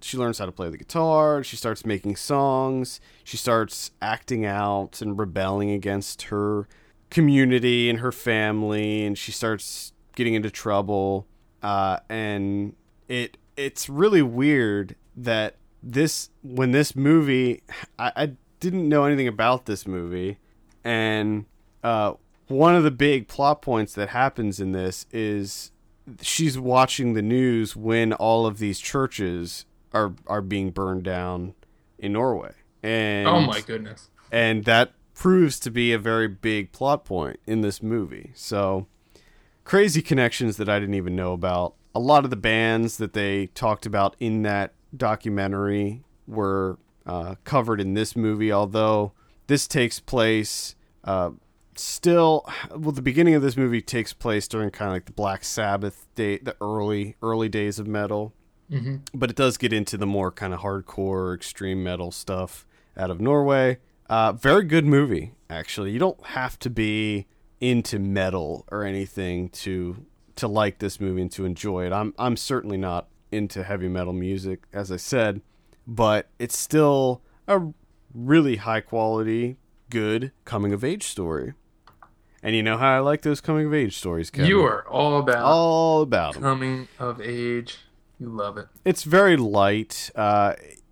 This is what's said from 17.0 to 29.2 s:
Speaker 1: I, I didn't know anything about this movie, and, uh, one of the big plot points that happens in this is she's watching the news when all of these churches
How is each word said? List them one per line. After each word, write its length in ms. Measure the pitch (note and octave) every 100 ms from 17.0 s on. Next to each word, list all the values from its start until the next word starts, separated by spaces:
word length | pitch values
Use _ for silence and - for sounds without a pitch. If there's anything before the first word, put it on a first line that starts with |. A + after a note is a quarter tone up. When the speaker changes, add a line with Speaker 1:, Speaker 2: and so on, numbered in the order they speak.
| C#3 D#3+ C#3+ C3 B2+ A#2 - - - -
Speaker 1:
I, 140 | A#2+
I 180 | - D3+ B2+ _ -
didn't 280 | F#3 F#3 D#3
know 160 | D3+
anything 240 | C#3+ C#3+ B2
about 380 | G#2 A2+ B2+ -
this 200 | G2+ G2
movie, 520 | F2+ F2 F2+ F#2 G2+ _ _ _ _
and, 640 | A#2 A2+ A2 G#2+ G#2+ G#2+ G#2 _ _ _
uh, 320 | A#2+ A2 G#2 - _ _ -
one 260 | C3+ E3
of 80 | F3
the 60 | D3+
big 380 | B2 C#3+ C3+ G#2
plot 340 | - C#3+ D3+
points 320 | - A2+ G#2+
that 160 | G2+ G2+
happens 480 | A#2+ C3+ - G#2 G2
in 120 | F#2+
this 340 | F#2 F#2 F2+ -
is 580 | A2+ A2 G#2 G2 - - _ _ _ - A#2
she's 380 | - - D#3+ B2+
watching 560 | B2+ B2+ B2+ - B2
the 80 | A2
news 520 | G#2 B2 B2+ A#2 G#2+ G#2+
when 360 | A2 A2+ A2+
all 340 | - A2 A2+ A2+
of 120 | G#2
these 200 | G#2 F#2+
churches 840 | - C#3 C3 -